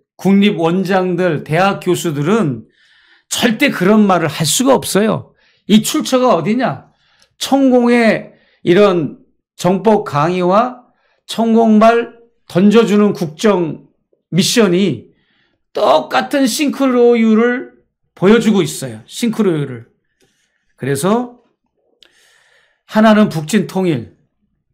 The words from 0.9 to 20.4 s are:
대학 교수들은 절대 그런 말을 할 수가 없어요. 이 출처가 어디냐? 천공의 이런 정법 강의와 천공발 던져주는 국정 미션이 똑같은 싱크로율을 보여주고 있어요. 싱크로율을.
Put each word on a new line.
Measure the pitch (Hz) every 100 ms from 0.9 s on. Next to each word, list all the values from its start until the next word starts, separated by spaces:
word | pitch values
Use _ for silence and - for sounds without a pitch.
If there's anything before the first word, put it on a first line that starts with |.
| 190 185 175 185 139
대학 | 127 156 196 -
교수들은 | 180 170 175 143 147 220 165 117 - _ _ _ _ _ -
절대 | - 247 226 277
그런 | - 185 214 202
말을 | 180 156
할 | - 156
수가 | - 254 247
없어요. | - 185 220 147 - _ _ _ -
이 | 214
출처가 | - 311 214 254 247 170
어디냐? | 160 240 214 120 - _ _ _ _ -
천공의 | - 269 269 247 240 240 226 175 - _ _ _
이런 | - 175 202 175 139 - _ _ _ -
정법 | 175 185 214 208
강의와 | - 143 160 180 180 196 254 247 _ _ _ _ -
천공발 | - 226 226 226 214 226 233 - - _ _ -
던져주는 | 175 208 226 196 208 208
국정 | - 160 - 220 190 160 - _ _ _ _ -
미션이 | 160 185 240 202 175 196 117 - _ _ _ _ _ _
똑같은 | - 240 302 - 247 254 285 262
싱크로율을 | - 294 214 269 247 240 240 226 214 240 254 - _ _ _ _ -
보여주고 | 185 226 220 196
있어요. | 151 - 131 110 -
싱크로율을. | - 233 220 190 160 135 120 113 _ _ _ _ _